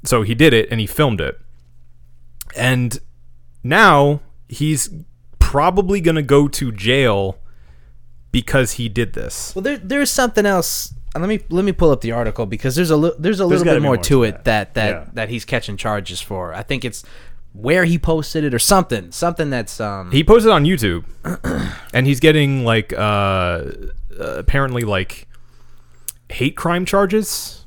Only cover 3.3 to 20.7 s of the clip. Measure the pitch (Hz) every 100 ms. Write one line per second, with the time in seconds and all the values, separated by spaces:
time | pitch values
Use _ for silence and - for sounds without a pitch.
3.3 | - - - 117 175 208 147 143 147 -
4.3 | - - - 151 147 - 156 - - -
5.3 | - - 139 160 185 185 202 165 160 139
6.3 | 139 143 - 131 104 101 131 127 101 95
7.3 | - - - - - - - - - -
8.3 | 123 - 135 123 - 117 104 117 - -
9.3 | - - - 208 285 185 277 277 - 247
10.3 | 214 202 190 165 - - - - 151 180
11.3 | 214 - 165 196 175 170 135 113 117 110
12.3 | 104 107 104 135 131 175 156 165 156 160
13.3 | 202 185 180 175 160 147 123 - 135 113
14.3 | 95 - 110 98 - 107 85 - - 110
15.3 | 120 - 123 - 98 113 104 92 90 -
16.3 | 95 87 82 104 135 123 - - - -
17.3 | - - 101 117 175 170 170 - 160 147
18.3 | 160 147 120 - 196 175 110 87 - 175
19.3 | 165 151 131 107 - 107 98 90 131 160
20.3 | 226 220 185 143